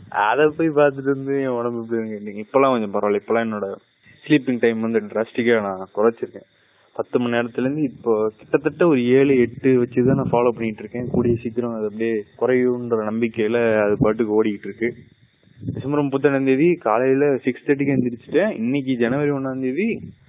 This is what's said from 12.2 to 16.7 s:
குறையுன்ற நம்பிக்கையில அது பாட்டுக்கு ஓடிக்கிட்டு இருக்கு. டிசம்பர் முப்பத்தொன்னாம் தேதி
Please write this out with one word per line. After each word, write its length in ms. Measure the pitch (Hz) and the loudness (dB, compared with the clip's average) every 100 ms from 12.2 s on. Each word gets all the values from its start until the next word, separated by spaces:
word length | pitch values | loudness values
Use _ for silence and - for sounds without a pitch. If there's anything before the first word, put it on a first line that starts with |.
| 101 - | -6 -4
குறையுன்ற 720 | 117 127 123 123 120 113 107 | 0 2 2 -2 -2 -2 -2
நம்பிக்கையில 720 | 110 117 113 107 117 117 107 | -2 -2 -2 0 0 2 2
அது 120 | 104 104 | 2 2
பாட்டுக்கு 420 | 107 110 110 107 | 2 2 2 2
ஓடிக்கிட்டு 220 | 110 101 | 0 -2
இருக்கு. 300 | 98 104 117 - - _ _ _ _ - 107 | -10 -6 -6 -6 -16 _ _ _ _ -14 -10
டிசம்பர் 280 | 110 127 147 | -8 -4 -2
முப்பத்தொன்னாம் 400 | 143 135 143 135 | 0 0 2 2
தேதி 300 | 135 131 170 | 2 4 4